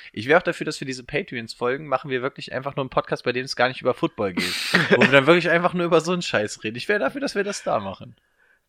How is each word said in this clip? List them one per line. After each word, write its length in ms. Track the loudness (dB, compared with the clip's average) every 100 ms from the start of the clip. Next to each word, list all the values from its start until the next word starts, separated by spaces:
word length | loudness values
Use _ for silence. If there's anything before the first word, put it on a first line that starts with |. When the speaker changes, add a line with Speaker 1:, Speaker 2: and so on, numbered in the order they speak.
| -16
Speaker 1:
Ich 160 | -6 4
wäre 100 | 4
auch 40 |
dafür, 220 | 4 -4 -4
dass 160 | -6
wir 40 | -8
diese 200 | -10 -6
Patreons-Folgen 840 | -6 -6 -8 -10 -4 -2 -2 -2
machen, 220 | -2 -2
wir 100 | -4
wirklich 300 | -4 -8 -8
einfach 240 | -6 -6 -6
nur 80 |
einen 60 | -2
Podcast, 340 | -2 -2 -4
bei 80 | -2
dem 140 | -4 -4
es 100 | 0
gar 140 | 0
nicht 100 | 0
über 120 | -2
Football 400 | 0 0 0 -2
geht. 100 | -2 -4 -4 0
Speaker 2:
<laughs> 180 | 0 4
Speaker 1:
Wo 100 | 4
wir 60 | 8
dann 140 | 6 8
wirklich 240 | 4 4
einfach 240 | 2 2
nur 120 | 0 2
über 160 | 2
so 100 | 2
einen 100 | -4
Scheiß 400 | 0 -2 -2 -4 -8
reden. 100 | -6
Ich 140 | -2
wäre 100 | 0
dafür, 220 | 0 -2
dass 140 | -6 -4
wir 100 | -4
das 180 | -4
da 160 | -2 -2
machen. 380 | -2 -10 -14 -20 _ _ _ _